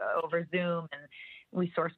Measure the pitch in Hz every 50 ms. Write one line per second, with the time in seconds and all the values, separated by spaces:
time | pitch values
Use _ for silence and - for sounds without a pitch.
0 | 92 107 - 170 165 156 160 170 170 170 180 180 175 175 170 170 165 156 143 143
1 | 147 - - - - - - - - _ - 185 180 175 - 170 160 170 -